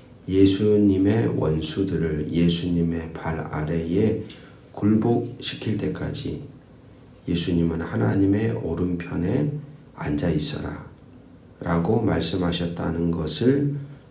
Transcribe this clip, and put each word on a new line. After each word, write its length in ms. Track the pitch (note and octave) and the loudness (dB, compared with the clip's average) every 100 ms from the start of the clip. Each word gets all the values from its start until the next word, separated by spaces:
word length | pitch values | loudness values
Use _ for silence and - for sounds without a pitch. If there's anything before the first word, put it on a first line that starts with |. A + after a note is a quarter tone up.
| - - - | -20 -18 -2
예수님의 1080 | F#2+ G2 G2 G#2+ G#2 G2+ F#2 G2 A2+ F2+ E2 | 6 6 6 4 6 6 6 4 4 2 0
원수들을 960 | D2+ D#2+ - - G2 D#2+ E2 D2+ D2+ | 0 0 -2 -2 0 0 -2 -2 -2
예수님의 840 | E2 F2 E2+ F2+ E2+ E2+ E2+ D#2+ | 2 4 2 0 0 0 -2 -6
발 260 | - D#2+ D#2+ | -8 -6 -6
아래에 840 | D#2 D#2 D#2 E2 E2 F#2 A2 - - - - - - | -6 -6 -2 -2 0 2 2 0 -6 -14 -18 -20 -16
굴복시킬 1040 | - G#2 A2 A#2 A#2+ - - - - A2 G#2+ | -2 2 4 4 2 0 -6 -6 -4 -4 -2
때까지 640 | - E3+ D#2 - F2 D2+ C#2+ - - - - - - - - | -2 -4 -4 -4 -6 -8 -10 -18 -20 -20 -20 -20 -20 -14 -4
예수님은 540 | F2 F2+ E2+ E2 E2 | 0 2 2 0 -2
하나님의 720 | E2 A2 - G2+ G2 G2+ A2+ - | -4 -2 0 2 2 2 0 -2
오른편에 880 | - E2+ F2 F2 - F2 F2+ B2+ D3+ - - - - - | -4 -2 -2 -4 -6 -4 -2 0 -2 -4 -10 -18 -20 -10
앉아 340 | - - E2+ | -6 -2 0
있어라 580 | - - - - - - - - - - - - - | 2 0 -2 -6 -10 -14 -20 -20 -20 -20 -20 -20 -10
라고 420 | E2+ E2+ E2+ A#2 | -2 0 2 2
말씀하셨다는 1080 | - E2 E2 F#2+ F2 E2+ E2+ E2+ F2 E2 E2+ | 2 2 0 0 0 0 -2 -4 -4 0 0
것을 640 | E2 D#2+ - A#2 C#3+ C#3+ - - - - | 0 -2 0 2 2 2 -4 -10 -16 -20